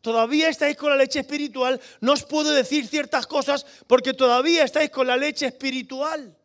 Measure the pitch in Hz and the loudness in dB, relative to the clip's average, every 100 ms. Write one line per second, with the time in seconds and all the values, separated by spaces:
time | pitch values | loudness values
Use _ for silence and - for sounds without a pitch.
0 | 226 226 226 302 320 - 294 294 294 277 | 0 0 2 2 0 0 -2 0 0 2
1 | 269 269 262 294 285 254 254 262 - - | 2 0 -4 -6 -6 -4 -2 -2 -8 -4
2 | 233 285 - 302 302 285 - 294 233 302 | 0 0 0 -2 2 2 2 -2 -2 -6
3 | 277 285 - 302 262 285 - - _ 247 | -2 -4 -2 -4 -2 -4 -6 -20 _ 2
4 | 262 262 254 247 294 339 277 302 302 269 | 2 0 2 4 2 2 2 0 -2 -2
5 | 254 254 294 - 269 254 269 262 254 262 | -2 0 -2 -4 -6 -4 -6 -6 -8 -8
6 | 302 320 233 156 | -6 -6 -12 _